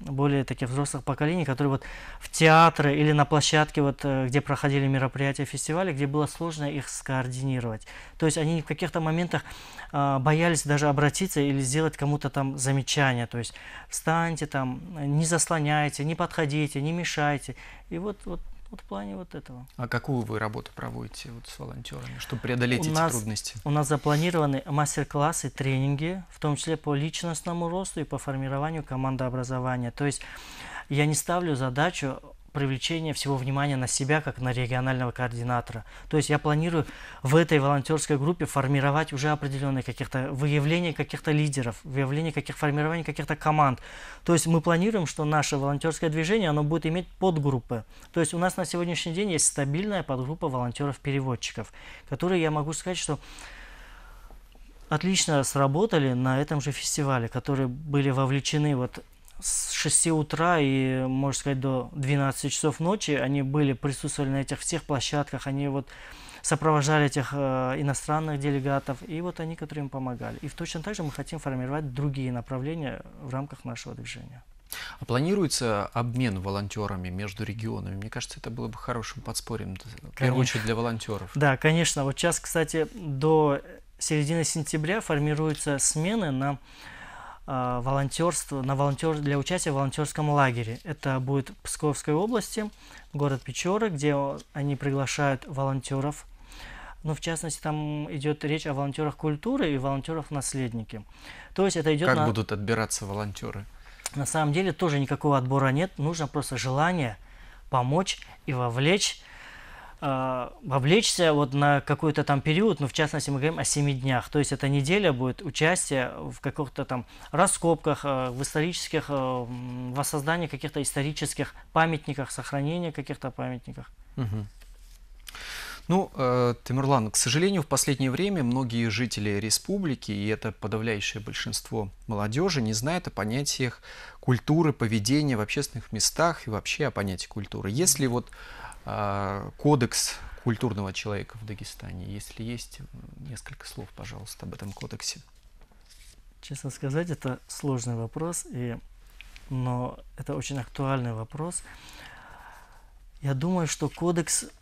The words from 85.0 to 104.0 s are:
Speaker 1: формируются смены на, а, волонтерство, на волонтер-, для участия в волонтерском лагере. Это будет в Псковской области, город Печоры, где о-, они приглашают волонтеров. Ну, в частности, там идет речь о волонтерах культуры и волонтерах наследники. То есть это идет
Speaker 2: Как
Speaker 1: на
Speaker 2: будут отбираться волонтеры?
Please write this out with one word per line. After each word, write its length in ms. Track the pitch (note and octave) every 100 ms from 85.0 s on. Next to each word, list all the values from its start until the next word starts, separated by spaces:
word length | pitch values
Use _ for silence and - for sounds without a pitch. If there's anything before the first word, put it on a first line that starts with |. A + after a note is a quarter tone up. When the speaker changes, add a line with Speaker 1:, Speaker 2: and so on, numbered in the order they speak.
Speaker 1:
формируются 800 | - D3 D3 D3+ D#3 D3+ D3+ C#3
смены 520 | - D#3 E3+ A3+ E3+
на, 280 | C3 C#3 C#3 - - - - - - - - -
а, 320 | C3 B2 B2
волонтерство, 840 | B2+ C#3 C#3 - E3+ - - C#3
на 120 | C3 C#3
волонтер-, 420 | C#3+ C3+ E3 D3+
для 200 | D3 C#3+
участия 320 | C3+ F3+ E3
в 20 |
волонтерском 540 | C#3 C3+ - D3 - D3+
лагере. 480 | D3 C3+ A#2+ A2+ A#2+
Это 340 | F3 D3+ C#3 C3
будет 300 | B2+ C#3 B2+
в 40 | -
Псковской 520 | - - D3+ C3+ -
области, 540 | D3+ G#3+ A#3 - - G#3+ - - - -
город 300 | C#3+ C#3+ C3
Печоры, 460 | - - F3+ G#3 A3
где 260 | D3 D3
о-, 240 | C#3 C#3 D3 -
они 240 | D3+ C#3+ C3+
приглашают 680 | C#3 C#3 C3 - C#3+ C3 -
волонтеров. 800 | C3+ C3+ C3+ - C3+ C#3+ - - - - - - - - -
Ну, 100 | D#3
в 60 | D#3
частности, 400 | E3+ D#3+ E3 -
там 460 | D#3 D3+ D3+ D3 D3
идет 320 | D3 D3+ D3+
речь 220 | D3 D#3 D#3+
о 80 |
волонтерах 400 | C3+ C#3 C#3 D3+ -
культуры 560 | D#3 D3+ A3+ C4+ F3
и 60 | C#3
волонтерах 540 | C3+ C3+ D3 D#3+ C#3
наследники. 720 | C#3+ - C3+ B2 A#2 G#2+ A2 - - - - -
То 100 | - G3
есть 100 | E3+
это 180 | D#3
идет 140 | D3+ E3+
Speaker 2:
Как 80 | C3
Speaker 1:
на 100 | D3+
Speaker 2:
будут 240 | G#2+ G#2+
отбираться 560 | G#2 G2+ A2+ G#2+ - G2
волонтеры? 580 | G2+ G#2 - A#2 G2+ G#2 - - -